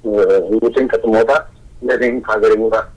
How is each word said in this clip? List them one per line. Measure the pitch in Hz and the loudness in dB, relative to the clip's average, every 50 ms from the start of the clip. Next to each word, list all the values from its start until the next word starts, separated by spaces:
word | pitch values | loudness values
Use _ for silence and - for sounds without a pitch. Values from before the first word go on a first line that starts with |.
| _ | _
እ፣ | 110 104 104 98 92 98 98 85 92 107 | -2 0 2 2 4 2 2 2 0 -2
ውጥንቅጥ | 113 113 117 117 127 131 120 113 113 - | 0 0 0 0 0 -2 0 -2 -2 0
መውጣት | 113 110 110 113 117 139 156 - - - - - - - - | 0 2 2 2 2 2 0 -2 -6 -20 -20 -20 -20 -20 -10
ለእኔም | 123 123 127 120 123 120 120 127 | -4 -4 -2 0 -2 -2 -4 -4
ከሀገሬ | 110 - 107 107 104 110 107 | -4 -4 -2 0 2 2 2
መውጣት | 107 113 113 110 110 - - - | 2 2 0 0 -2 -4 -6 -14